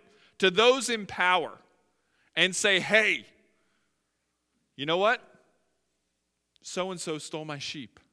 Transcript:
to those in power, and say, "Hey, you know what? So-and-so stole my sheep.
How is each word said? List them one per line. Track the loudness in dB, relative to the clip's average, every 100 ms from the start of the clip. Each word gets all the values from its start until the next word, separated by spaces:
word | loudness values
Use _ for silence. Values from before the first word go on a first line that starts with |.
| _ _ _ 0
to | 2
those | 6 6 4 0
in | -4 -6
power, | -2 2 2 0 -10 _ _ _ _ _ _ _ 0
and | 0
say, | 2 2 0
"Hey, | 2 2 2 -2 -8 _ _ _ _ _ _ _ _ _ _ _ _ _ _ -10
you | -2
know | 0
what? | 2 0 -6 _ _ _ _ _ _ _ _ _ _ _ _ _
So-and-so | -10 -6 -6 -6 -8 -10
stole | -10 -12
my | -10 -10
sheep. | -10 -12 -16 _ _